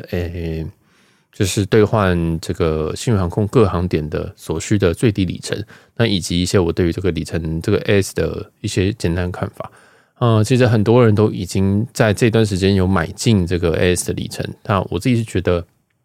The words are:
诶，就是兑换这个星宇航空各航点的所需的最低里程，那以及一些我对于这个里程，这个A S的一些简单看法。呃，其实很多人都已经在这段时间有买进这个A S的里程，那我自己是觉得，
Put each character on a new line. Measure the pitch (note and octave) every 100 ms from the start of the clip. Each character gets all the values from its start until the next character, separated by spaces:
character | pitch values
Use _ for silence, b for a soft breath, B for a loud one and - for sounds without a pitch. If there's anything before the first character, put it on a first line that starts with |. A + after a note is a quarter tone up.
| -
诶， | F2+ F2 F2 E2 D#2+ D3+ - b b b b b
就 | - F#2+
是 | - F#2+
兑 | A2+
换 | G#2 A2 F#2+ F2 E2 E2
这 | -
个 | F2 E2 D#2 D#2+ -
星 | -
宇 | G2+
航 | F2
空 | A2 G2+
各 | C3 G2+
航 | F2+ F2+
点 | D#2 D2+
的 | E2 E2
所 | - - D#2+
需 | - G#2
的 | F2+
最 | - A#2
低 | G2+
里 | F2+ -
程， | - - G#2 B B
那 | -
以 | A2+ G2
及 | - F2
一 |
些 | F2+ G#2
我 | E2+
对 | D#2+ F2
于 |
这 | E2+
个 | F#2+
里 | E2
程， | D#2 E2+ E2 D#2+
这 | G#2+
个 | G2+
A | - G2+
S | F#2+
的 | - E2 F2 - _
一 | G2+
些 | - F#2+
简 | A2 F2+
单 | E2+ F2+
看 | F#2 G2+
法。 | - - b b b b _
呃， | A#2+ A2
其 | G#2+ B2+
实 | B2
很 | A2
多 | G#2 B2
人 | A#2
都 | G#2 G#2+
已 | A2+ F2
经 | G2 G2 G2+ A2+
在 | - A2+
这 | F#2+ A#2+
段 | A2+
时 | G#2+ F#2
间 | F#2+
有 | G2 F#2
买 | F#2+ D#2+
进 | - B2 G#2 E2+
这 | F2
个 | F2 -
A | F2+
S | F2+ -
的 |
里 | - -
程， | - - -
那 | - G2 F#2
我 | F2+
自 | C3+
己 |
是 | A#2
觉 | A2+ F#2+
得， | F2+ F2 - _ _ _